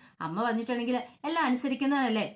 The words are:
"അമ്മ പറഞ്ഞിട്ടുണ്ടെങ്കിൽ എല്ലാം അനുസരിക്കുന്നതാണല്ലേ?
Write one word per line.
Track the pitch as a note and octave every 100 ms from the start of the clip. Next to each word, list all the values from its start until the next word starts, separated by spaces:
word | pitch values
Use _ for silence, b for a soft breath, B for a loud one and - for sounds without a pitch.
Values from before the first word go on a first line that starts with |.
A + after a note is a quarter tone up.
| B B
"അമ്മ | D#3+ F3+
പറഞ്ഞിട്ടുണ്ടെങ്കിൽ | A#3 A3+ A3+ A#3+ A#3 B3 - B
എല്ലാം | C#4+ E4
അനുസരിക്കുന്നതാണല്ലേ? | C#4+ B3 C4+ B3+ C#4 C#4+ B3 G#3+ F#3+